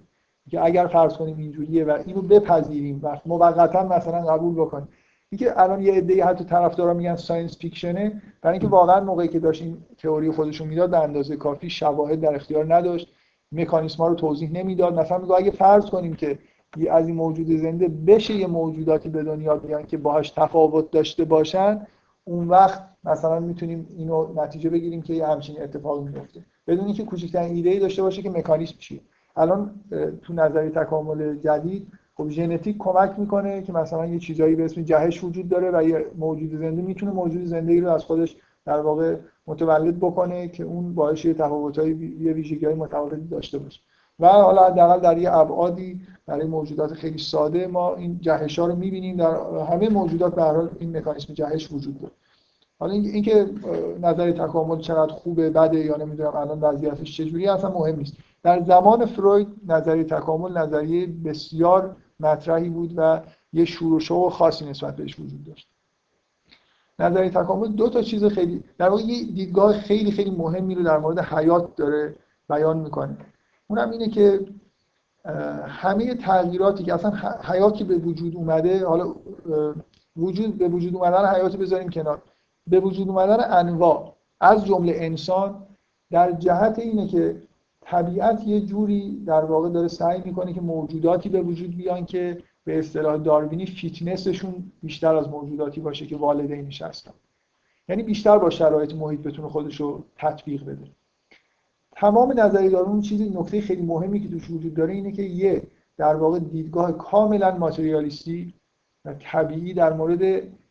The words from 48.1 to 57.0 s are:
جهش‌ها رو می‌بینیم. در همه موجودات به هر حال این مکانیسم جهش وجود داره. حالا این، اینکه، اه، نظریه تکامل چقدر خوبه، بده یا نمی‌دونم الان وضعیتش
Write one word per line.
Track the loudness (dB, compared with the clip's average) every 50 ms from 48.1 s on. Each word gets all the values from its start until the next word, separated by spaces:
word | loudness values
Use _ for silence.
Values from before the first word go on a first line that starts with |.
| -8 -4
جهش‌ها | 0 0 0 0 0 -4 -2 -2 -2
رو | 0 -2
می‌بینیم. | -2 -4 -4 -6 -6 -6 -6 -2
در | 0 0 0 0 0 -6 -6 -6 -6
همه | -4 -2 0 0 2 2
موجودات | 2 0 0 0 0 0 0 0 2
به | 2
هر | 2 2 2
حال | 0 -2 -2 -8 -10
این | -10 -8 -8
مکانیسم | -6 -6 -6 -8 -8 -10 -12 -8
جهش | -6 -6 -4 -4 -6 -8 -8
وجود | -10 -10 -10 -10 -12 -12
داره. | -14 -18 _ _ _ _ _ _ _ _ _ _ _ _ _ -8
حالا | -6 -4 -2
این، | -2 -2
اینکه، | -2 -2 -2 2 6 6 6
اه، | 4 4 -2 -8 -8 -6 -4 -4 -4 -6 -6 0 0 0
نظریه | 2 2 2 0 0 0 -2
تکامل | -2 0 -2 0 0 -2 -4
چقدر | -4 -2 2 2 2 2 0
خوبه، | -6 -6 -4 0 0 0 2
بده | 4 4 4 4 4 0
یا | 0 -2 -4
نمی‌دونم | -4 -6 -8 -6 -4 -4 -4 -2
الان | -4 -4 -4 -4 0
وضعیتش | 0 0 0 0 -4 -4 -4 -6